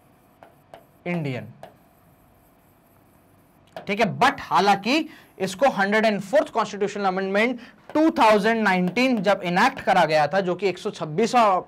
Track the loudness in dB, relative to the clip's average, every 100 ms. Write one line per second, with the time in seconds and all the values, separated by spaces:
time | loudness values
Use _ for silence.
0 | _ _ _ _ -20 _ _ -20 _ _
1 | -8 -6 -6 -8 -12 -20 -20 _ _ _
2 | _ _ _ _ _ _ _ _ _ _
3 | _ _ _ _ _ _ _ -16 -8 -2
4 | 0 2 0 0 -2 0 2 2 0 -2
5 | -2 -12 -18 -8 -8 0 0 0 0 2
6 | 0 -2 0 0 0 -4 -4 -4 -6 -2
7 | -2 -2 -2 0 0 -2 -12 -20 -6 0
8 | 2 4 4 4 2 0 2 2 0 0
9 | 0 0 0 0 0 0 0 0 0 2
10 | 4 2 2 0 -2 -2 -2 -4 -8 -8
11 | -8 -2 0 4 2 2